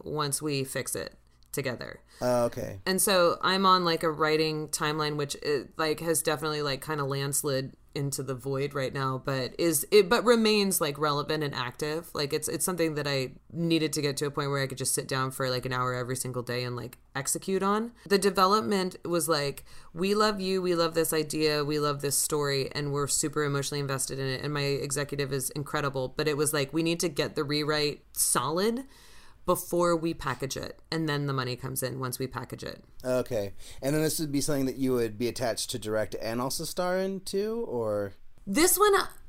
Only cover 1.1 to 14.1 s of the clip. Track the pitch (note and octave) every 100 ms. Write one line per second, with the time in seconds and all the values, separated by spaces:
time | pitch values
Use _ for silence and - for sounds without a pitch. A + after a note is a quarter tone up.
1.1 | - _ _ - - C3 A#2 B1 - -
2.1 | - B2 B2 A#2+ B2 A2 G2 F#3 F#3+ G#3+
3.1 | F#3 E3+ - F3 F#3+ G3 F#3 E3+ E3 E3
4.1 | D3+ D#3 D#3 D#3 D#3 D3+ - D#3 D#3 D3+
5.1 | D3+ C#3+ - - C#3+ - - D#3+ D#3 E3
6.1 | D#3+ - D3+ D#3 D3+ D3 C3 - D3+ C#3
7.1 | C#3 C#3 C#3 D3+ C3 C3+ - - D3+ C#3
8.1 | C#3 C3 B2+ C#3 C3+ C#3 C#3+ C3 C#3+ C3+
9.1 | C3 - C3 B2 - E3+ D3 - G#3 F3+
10.1 | A#3 G#3 A#3 A3 G#3+ G3 F3+ D#3 C#3+ D3+
11.1 | C#3+ D3 D#3 D3 C3+ B2 - D3+ D#3+ E3+
12.1 | D3+ C#3+ D3+ - E3 - F3 D#3+ D3 C#3+
13.1 | C3+ C3 - - D#3+ E3+ E3 D#3 D3+ C#3+